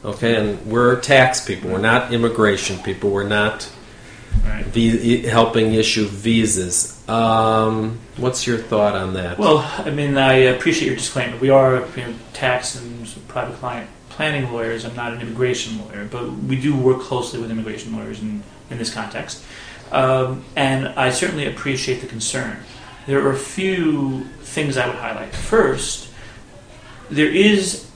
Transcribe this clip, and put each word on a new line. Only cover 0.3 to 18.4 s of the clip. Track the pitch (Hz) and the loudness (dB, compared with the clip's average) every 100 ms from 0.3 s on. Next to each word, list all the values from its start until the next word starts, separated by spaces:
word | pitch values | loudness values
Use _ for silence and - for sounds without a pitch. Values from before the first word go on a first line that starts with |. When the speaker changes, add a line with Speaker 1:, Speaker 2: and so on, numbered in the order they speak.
| 113 | 2
Speaker 1:
and | 104 95 107 | 0 -4 -2
we're | 117 123 123 | 4 4 4
tax | - 135 127 - | 6 6 6 2
people. | - 92 90 | -4 -6 -2
We're | 92 | 0
not | 110 123 123 | 4 2 2
immigration | 120 117 113 104 98 - 92 | 0 2 4 4 4 -2 -6
people. | - 95 101 | -6 -2 0
We're | 98 101 | 0 0
not | 104 104 - - - - - - - - - | 2 0 -2 -12 -16 -20 -20 -20 -20 -2 2
Speaker 2:
Right. | 104 104 - | 2 0 -2
Speaker 1:
vi-, | 117 113 113 117 120 - | 2 2 2 2 2 2
helping | 113 113 117 110 | 4 4 4 4
issue | 110 107 110 104 | 4 2 0 -2
visas. | 98 113 113 107 95 90 - - - - | -2 2 2 2 0 -2 -2 -4 -8 -4
Um, | 113 113 110 110 110 110 110 110 117 - - | 0 4 4 4 4 2 0 -2 -6 -12 -4
what's | 123 123 123 | -2 -2 -2
your | 113 | -2
thought | - 107 104 | 0 2 2
on | 98 92 | 2 -4
that? | 92 87 90 | -4 -4 0
Speaker 2:
Well, | 202 151 131 - | 4 4 2 -6
I | 156 | -4
mean, | 143 143 139 | -2 0 4
I | 135 | 6
appreciate | 131 127 127 165 - 147 | 8 6 4 0 0 0
your | 117 | -2
disclaimer. | - 135 123 117 | -4 -4 -4 0
We | 135 | 6
are, | 135 131 127 - 123 | 6 6 2 -2 -8
you | |
know, | 123 113 - | -10 -12 -14
tax | - 131 123 - 127 | -4 0 0 -4 -10
and | 120 117 113 - - | -12 -12 -14 -16 -10
private | 123 123 - | -8 -8 -8
client | 127 117 104 - - | -8 -8 -12 -20 -18
planning | - 156 147 123 | -4 -2 -2 -4
lawyers. | 117 113 113 | -4 -4 -4
I'm | 117 | -8
not | 120 120 | -8 -8
an | 117 | -8
immigration | 110 113 123 120 113 110 | -10 -2 0 0 -4 -8
lawyer, | 101 101 | -10 -12
but | 104 123 120 | -10 -8 -8
we | 131 135 131 | -6 -4 0
do | 143 139 | 0 2
work | 127 127 | 2 2
closely | - 123 120 117 | -2 -4 -4 -8
with | 113 | -6
immigration | 113 107 104 113 110 | -6 -6 -8 -8 -10
lawyers | 110 110 | -8 -8
in, | 107 104 | -8 -8